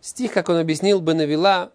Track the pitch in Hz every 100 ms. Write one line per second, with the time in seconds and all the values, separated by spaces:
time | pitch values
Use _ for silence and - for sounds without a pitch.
0 | - - 247 - 175 170 160 156 190 202
1 | 160 160 151 151 185 190 175